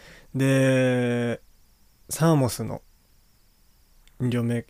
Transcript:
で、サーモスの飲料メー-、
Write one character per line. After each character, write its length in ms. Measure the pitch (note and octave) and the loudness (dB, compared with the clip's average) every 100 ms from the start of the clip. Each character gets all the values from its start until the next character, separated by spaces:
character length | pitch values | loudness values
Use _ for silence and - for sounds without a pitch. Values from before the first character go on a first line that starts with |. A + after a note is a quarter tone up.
| - - - | -20 -20 -10
で、 1080 | B2+ C3+ C3+ C3 C3 B2+ B2 B2 A#2+ A#2+ A2+ _ _ _ _ _ _ - | -2 2 4 4 2 2 0 0 -2 -4 -6 _ _ _ _ _ _ -14
サ 240 | - E3 | 0 2
ー 20 | D3+ | 4
モ 140 | B2+ | 2
ス 140 | - | -2
の 180 | A2 - - _ _ _ _ _ _ _ _ _ _ _ _ - | -8 -10 -16 _ _ _ _ _ _ _ _ _ _ _ _ -6
飲 80 | B2+ | -4
料 140 | A#2+ | -2
メ 140 | A#2 | -2
ー-、 60 | A#2 | -4